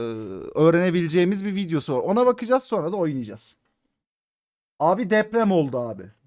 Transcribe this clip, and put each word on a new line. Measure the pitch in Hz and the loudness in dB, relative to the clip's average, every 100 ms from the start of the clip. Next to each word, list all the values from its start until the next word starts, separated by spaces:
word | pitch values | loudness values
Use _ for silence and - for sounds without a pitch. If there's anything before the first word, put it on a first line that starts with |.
| 117 110 104 95 - - | -6 -8 -10 -12 -6 4
öğrenebileceğimiz | 160 170 185 175 165 175 180 202 202 | 4 4 2 0 0 2 2 0 -4
bir | 196 | -4
videosu | 175 156 - | -2 -4 -2
var. | 127 | -2
Ona | 139 220 247 | 0 2 2
bakacağız, | 247 233 254 | 0 0 0
sonra | - 208 156 | 0 -4 -2
da | 202 | -2
oynayacağız. | 160 135 107 101 - - _ _ _ _ _ _ _ _ _ _ _ - | -2 -2 -8 -14 -18 -20 _ _ _ _ _ _ _ _ _ _ _ 0
Abi | 156 190 190 | 0 2 2
deprem | 214 214 233 208 | 0 2 0 4
oldu | 180 139 123 | 2 2 -2
abi. | 117 98 92 _ | -6 -8 -14 _